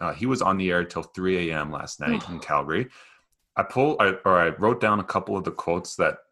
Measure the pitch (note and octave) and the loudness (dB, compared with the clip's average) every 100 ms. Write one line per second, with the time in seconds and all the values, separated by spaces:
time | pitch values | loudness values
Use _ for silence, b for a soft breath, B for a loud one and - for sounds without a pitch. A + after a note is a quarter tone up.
0 | E2+ D2+ B2 C3 F#2+ F#2+ F#2 F2 F2 E2+ | -6 -2 -2 0 2 2 2 0 0 -4
1 | - - F#2 F#2 E2+ D#2+ D2+ D2 D2 - | -8 -4 0 0 0 -2 -4 -6 -10 -6
2 | D2 - - E2 - C#2+ C#2+ E2+ C3 b | -2 -2 -4 -10 -2 -2 0 -2 -2 b
3 | b b b _ _ - G2 B2+ C#3+ D3+ | b b b _ _ -4 -2 2 2 4
4 | G2+ F#2+ F#2+ F2+ E2+ D#2 G#2+ B2 G#2+ G#2 | 2 2 4 4 4 2 0 2 2 2
5 | F#2 F#2+ - G2 F2 E2 - E2+ F2 - | 0 -4 -2 -4 -4 -4 -2 -2 -2 0
6 | D#2+ D#2+ _ | 0 0 _